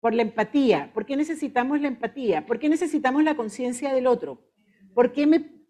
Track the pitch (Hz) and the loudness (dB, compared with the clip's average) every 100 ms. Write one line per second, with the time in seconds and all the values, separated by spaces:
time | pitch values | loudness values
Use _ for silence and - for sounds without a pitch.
0 | 233 226 226 - 214 294 262 170 - - | 0 0 -2 0 0 2 4 2 0 -8
1 | 226 277 302 311 277 247 247 294 285 233 | -4 -4 -2 -4 -4 -2 -2 -2 -2 -4
2 | 233 - 240 160 151 - 302 311 349 302 | -8 -4 -2 -2 -2 -4 0 0 0 -2
3 | 294 269 311 302 220 202 247 247 285 262 | 0 2 2 0 -4 -4 -6 -4 -2 0
4 | 254 240 139 185 _ _ _ _ _ - | 2 0 -2 -12 _ _ _ _ _ 0
5 | 240 277 294 330 - - _ | 0 2 4 4 2 -18 _